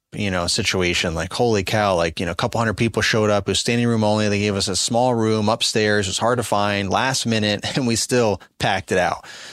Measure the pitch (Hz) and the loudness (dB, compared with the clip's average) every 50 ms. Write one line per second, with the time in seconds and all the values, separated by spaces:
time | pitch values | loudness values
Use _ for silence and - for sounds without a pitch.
0 | _ _ - - 107 101 92 90 85 - - - 104 - - 95 90 87 85 - | _ _ -8 -6 -4 -2 -2 -2 -2 -2 -2 -2 0 0 0 0 0 0 0 0
1 | - 90 80 82 82 85 - - 123 120 113 101 95 - - 110 104 101 95 85 | -2 -2 -2 -4 -6 -4 -2 0 0 2 2 0 0 0 0 2 2 2 2 2
2 | 85 82 80 - 95 85 85 - - 117 - 113 117 110 104 - 120 117 - 113 | 0 0 -2 -4 -4 -4 -2 -2 -2 -2 0 0 0 0 0 0 -2 -2 0 0
3 | 104 - - 113 107 104 104 101 98 - 95 - - - 120 120 120 120 117 110 | 0 0 2 2 2 2 2 0 0 0 -2 -2 0 0 0 0 0 0 0 2
4 | 107 107 107 107 107 104 101 101 101 104 101 98 92 104 92 - - - 117 117 | 2 2 2 2 2 0 0 0 0 0 0 0 -2 -2 -2 -2 -2 0 0 0
5 | 127 127 123 117 110 110 110 110 107 104 113 117 - - - 113 107 104 104 104 | 2 2 2 2 2 2 2 2 2 0 0 0 0 -2 0 2 2 2 2 2
6 | 101 92 87 - - 113 123 120 113 - - 101 104 104 101 101 101 95 95 98 | 0 -2 -2 -2 0 0 0 0 0 0 0 0 2 2 0 0 0 0 0 0
7 | 120 131 131 - - 120 113 110 104 104 104 - - - - 151 135 117 117 110 | 0 0 0 -2 -2 0 0 0 2 0 0 -2 -4 -4 -4 -2 0 0 0 0
8 | - - 131 123 120 110 98 - - - _ - - 123 101 95 - - 104 92 | 0 0 2 2 4 2 2 -2 -4 -10 _ -2 0 0 0 0 -2 0 0 2
9 | 87 85 87 - - - - - - - | 2 2 0 -4 -8 -12 -18 -18 -18 -18